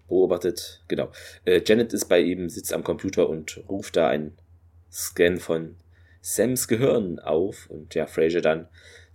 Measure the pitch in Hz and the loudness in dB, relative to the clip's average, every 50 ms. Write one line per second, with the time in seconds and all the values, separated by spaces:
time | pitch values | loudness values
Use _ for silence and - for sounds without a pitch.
0 | _ - 90 92 92 85 90 85 - 90 82 - - - - - _ - 90 73 | _ 0 4 4 4 4 2 2 0 -2 -2 -4 -8 -14 -16 -18 _ -6 -4 -4
1 | 65 - - - - - - - - - 90 85 - - 107 117 120 117 - 101 | -4 -6 -8 -16 -20 -20 -20 -4 0 2 2 4 6 4 4 4 4 2 -2 -4
2 | - - 92 90 - 87 90 92 90 82 - 98 - - 82 82 82 - 85 78 | 0 4 4 4 4 4 0 -2 -4 -6 -8 -10 -8 -6 -6 -4 -2 -4 -4 -4
3 | - 95 - 95 87 - 80 80 80 - - - - - 98 98 101 - - 90 | -4 -2 0 0 0 0 0 -4 -8 -12 -16 -14 -12 -10 -8 -8 -8 -2 0 2
4 | 80 62 67 76 76 76 85 _ _ _ - _ _ _ _ - _ _ - - | 2 2 2 0 -4 -6 -12 _ _ _ -20 _ _ _ _ -20 _ _ -12 -10
5 | - - - 92 87 87 90 87 - - 82 80 82 80 - - _ _ _ _ | -10 -4 0 2 4 4 2 0 -2 -4 -4 -4 -4 -8 -14 -20 _ _ _ _
6 | _ _ _ _ - - - - 101 123 127 123 - - 117 107 135 127 131 120 | _ _ _ _ -10 -4 -2 0 0 0 0 -2 -2 0 0 2 2 2 2 0
7 | 101 90 80 - - - 76 80 92 101 - - - - 80 78 76 - - 82 | -2 -4 -6 -6 -4 -2 0 0 0 -2 -6 -12 -16 -16 -16 -16 -14 -8 -6 -6
8 | 76 - - - 80 82 85 87 80 78 78 82 82 - _ - - - - - | -6 -4 0 0 2 2 2 2 2 2 2 0 -4 -12 _ -20 -20 -20 -20 -20
9 | - _ | -20 _